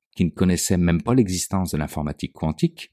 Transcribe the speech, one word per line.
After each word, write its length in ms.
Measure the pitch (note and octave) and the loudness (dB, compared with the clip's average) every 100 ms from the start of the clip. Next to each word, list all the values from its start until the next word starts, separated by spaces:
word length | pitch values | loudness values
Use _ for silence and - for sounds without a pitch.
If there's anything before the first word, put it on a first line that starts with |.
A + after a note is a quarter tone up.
| _ - | _ -2
qui 100 | F2 | -2
ne 60 | |
connaissaient 460 | - F2+ F2+ - F#2 | 2 2 2 2 2
même 260 | F2 E2+ | 2 2
pas 100 | A2+ | 2
l'existence 580 | B2+ G2 F#2 - F#2+ F2 | 2 2 -2 -4 -4 -2
de 60 | D2+ | -4
l'informatique 560 | D2+ - D2 - F2 | -4 -4 -6 -6 -10
quantique 580 | - D#2+ - E3+ - - | -6 -6 -2 -2 -4 -18